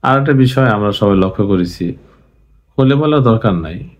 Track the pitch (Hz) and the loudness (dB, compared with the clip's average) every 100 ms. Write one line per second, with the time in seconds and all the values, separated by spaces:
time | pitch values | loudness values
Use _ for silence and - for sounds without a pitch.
0 | - 135 143 135 127 131 131 104 104 98 | 0 0 2 2 2 2 0 2 -2 0
1 | 104 98 92 95 101 95 90 - 87 - | 2 2 0 -2 -2 0 -2 -6 -8 -8
2 | - _ _ _ _ _ _ - 135 139 | -16 _ _ _ _ _ _ -2 0 2
3 | 156 151 123 113 110 90 80 87 - - | 0 2 2 2 0 -2 -6 -12 -16 -20